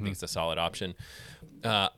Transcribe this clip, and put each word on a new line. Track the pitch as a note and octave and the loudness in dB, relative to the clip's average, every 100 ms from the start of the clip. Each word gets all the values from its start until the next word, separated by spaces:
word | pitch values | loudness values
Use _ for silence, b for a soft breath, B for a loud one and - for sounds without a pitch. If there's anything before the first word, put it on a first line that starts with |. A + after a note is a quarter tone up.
think | G2+ | -2
it's | G2 | -2
a | F2 | -4
solid | F#2 E2 D#2+ | 0 0 2
option. | E2+ - F#2 - b b b b - - | 0 0 -6 -6 b b b b -18 -6
Uh, | A#2 G#2+ F#2+ | 2 4 4